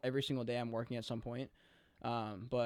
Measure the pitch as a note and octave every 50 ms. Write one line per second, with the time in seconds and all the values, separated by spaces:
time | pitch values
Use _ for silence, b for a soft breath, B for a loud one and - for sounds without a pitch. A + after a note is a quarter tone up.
0 | - C3 C3 C3+ B2+ - C#3 B2+ A#2+ A#2+ A#2+ A#2+ A#2+ A#2 A2+ A2+ A#2 - B2 A#2
1 | A2 - B2 A2 - A#2+ A#2+ B2 C3+ - _ b b b b b b b b b
2 | - A#2+ A#2 A#2 A2 G#2+ G#2 F#2 A2+ A#2+ B2+ B2 A#2